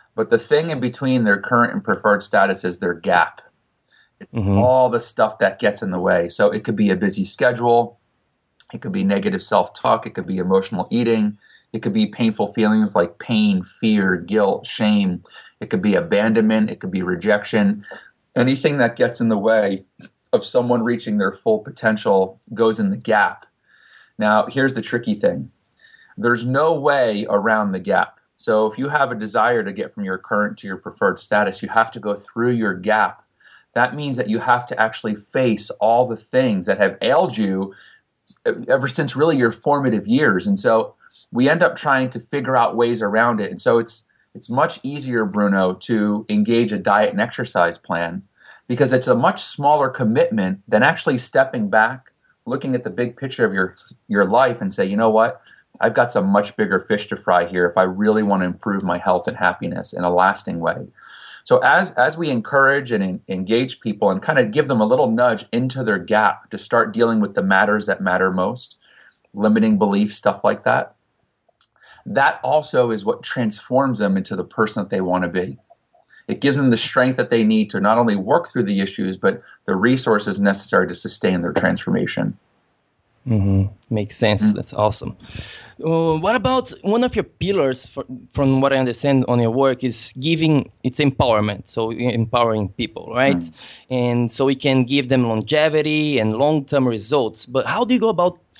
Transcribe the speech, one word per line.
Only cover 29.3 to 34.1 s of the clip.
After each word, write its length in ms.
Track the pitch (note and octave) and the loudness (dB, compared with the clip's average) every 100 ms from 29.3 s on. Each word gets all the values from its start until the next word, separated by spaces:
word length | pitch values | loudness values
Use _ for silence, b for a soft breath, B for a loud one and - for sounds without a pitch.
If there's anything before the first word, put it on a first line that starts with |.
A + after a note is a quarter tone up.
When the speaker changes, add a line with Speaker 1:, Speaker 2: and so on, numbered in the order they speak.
| A2 A2+ A#2+ | 0 2 0
Speaker 1:
to 80 | G2+ | -2
get 220 | F#2+ - | -6 -10
from 100 | - | -8
your 140 | G2 F#2 | -6 -6
current 400 | - G#2 G#2 - | -4 -2 -2 -4
to 100 | G2+ | -12
your 80 | F#2 | -12
preferred 420 | - - G2 F#2 | -12 -4 -2 -2
status, 440 | - G#2 G#2 - | -2 -2 0 -4
you 80 | G#2 | -4
have 200 | A2+ A2+ | -2 -2
to 80 | A#2 | -4
go 160 | G#2 G2+ | -8 -8
through 360 | - - A#2+ | -8 -2 0
your 220 | A#2+ G#2+ | 0 -2
gap. 500 | F2+ F#2 G#2+ G#2 - _ b b b b | -2 0 0 0 -4 _ b b b b
That 220 | - B2 D3 | -2 -2 -2
means 220 | D3 | -6